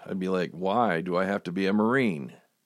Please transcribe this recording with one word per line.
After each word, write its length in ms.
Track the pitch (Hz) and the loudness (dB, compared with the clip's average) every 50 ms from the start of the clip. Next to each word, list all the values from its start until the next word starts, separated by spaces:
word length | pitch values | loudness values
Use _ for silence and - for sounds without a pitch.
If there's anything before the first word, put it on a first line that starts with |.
| - | -10
I'd 120 | - 92 92 | -8 -6 -4
be 100 | 92 92 | -2 0
like, 240 | 95 92 85 85 | 0 0 0 -2
"Why 500 | 82 85 92 95 104 123 120 101 82 82 | -4 -4 -2 0 2 2 4 4 2 0
do 120 | 90 90 87 | 0 0 0
I 100 | 90 95 | 0 0
have 160 | 95 101 101 | 0 -2 -4
to 100 | - 92 | -4 -4
be 140 | 87 98 95 | -2 0 0
a 80 | 95 104 | 2 2
Marine?" 580 | 107 110 113 127 135 123 104 80 71 64 - - - _ _ _ _ _ | 2 2 4 2 2 2 0 -2 -4 -8 -12 -16 -20 _ _ _ _ _